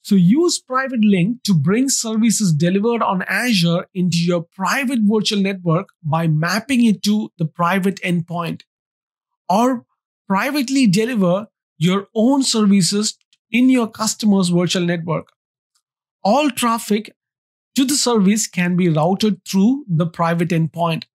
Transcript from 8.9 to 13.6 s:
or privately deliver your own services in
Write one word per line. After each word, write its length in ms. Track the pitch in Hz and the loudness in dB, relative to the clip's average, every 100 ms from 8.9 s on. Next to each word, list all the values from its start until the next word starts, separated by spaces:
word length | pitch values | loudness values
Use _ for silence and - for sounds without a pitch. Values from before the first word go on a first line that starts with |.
| _ _ _ _ _ - | _ _ _ _ _ -2
or 360 | 190 247 247 _ _ _ _ - | 2 2 -2 _ _ _ _ -4
privately 580 | 196 247 294 254 269 | -2 -2 -2 -2 2
deliver 640 | 240 180 226 240 180 185 220 _ _ _ | 4 2 0 0 0 0 -4 _ _ _
your 280 | 165 196 196 | 0 0 -2
own 300 | 226 233 277 | 0 2 2
services 760 | 262 226 208 202 170 202 214 - _ _ _ | 0 0 4 4 2 -2 -4 -8 _ _ _
in 180 | 233 | 2